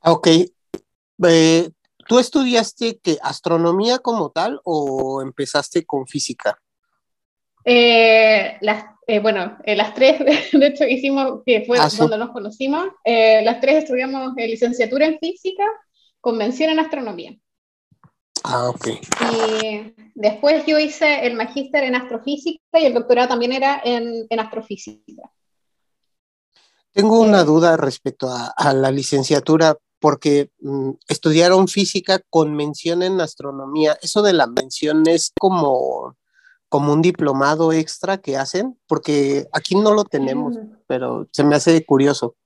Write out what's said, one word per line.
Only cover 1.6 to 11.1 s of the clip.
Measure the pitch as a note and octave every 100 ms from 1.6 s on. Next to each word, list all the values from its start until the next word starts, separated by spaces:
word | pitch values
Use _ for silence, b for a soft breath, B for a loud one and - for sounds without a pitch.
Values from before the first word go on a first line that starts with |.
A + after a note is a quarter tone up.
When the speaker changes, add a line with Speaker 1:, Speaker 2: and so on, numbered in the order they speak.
| E3+ _ _ _ -
Speaker 1:
¿tú | B3
estudiaste | B3 D4+ B3+ A#3+ A3 - A#3 A3+
qué, | - D3+
astronomía | - - F3 E3 E3+ F#3 A3+ B3+
como | A#3+ A3+ D3
tal | - G3 C#4
o | - D#3 C#3+ C3 C3 C3+
empezaste | C3+ - C#3 D3 - F3
con | D#3 C#3 B2+
física? | D3 - A#2+ - - _ _ _ _ _ _ _ _ _ _
Speaker 2:
Eh, | - A#3+ A#3+ A3+ A3+ A3 A3 G#3+ F#3+ -
las, | G#3 G#3+ - _ -
eh, | G#3+
bueno, | G#3+ G3+ F3 -
eh, | - G3+
las | G#3+
tres, | - C4 -
<laughs> | C4+ D4 -
de, | D4
de | C#4+
hecho, | C#4+ C#4
hicimos, | B3+ C4+